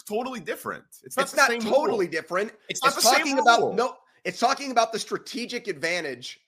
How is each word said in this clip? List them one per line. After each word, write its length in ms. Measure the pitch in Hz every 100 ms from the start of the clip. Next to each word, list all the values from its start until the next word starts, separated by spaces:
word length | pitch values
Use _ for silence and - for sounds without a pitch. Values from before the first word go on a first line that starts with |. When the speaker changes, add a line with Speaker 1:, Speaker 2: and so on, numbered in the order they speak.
Speaker 1:
totally 380 | - 214 254 240
different. 420 | 160 - 107 80 - -
It's 120 | - -
not 60 |
Speaker 2:
It's 80 | 269
Speaker 1:
the 60 | 302
Speaker 2:
not 140 | 262
Speaker 1:
same 80 | 233
Speaker 2:
totally 460 | 220 269 311 208 175
Speaker 1:
rule. 60 |
Speaker 2:
different. 400 | 160 - 180 220 - -
Speaker 1:
It's 140 | -
not 120 | 277
Speaker 2:
It's 100 | 196
Speaker 1:
the 40 | 220
same 100 | 277
Speaker 2:
talking 200 | 311 269
about, 220 | 240 233
Speaker 1:
rule. 140 | 131
Speaker 2:
no, 200 | 196 262 - _ _
it's 160 | 180 -
talking 320 | 233 269 277
about 200 | 233 226
the 60 | 220
strategic 680 | - 202 - 262 233 240 208
advantage 720 | 151 165 175 151 123 127 -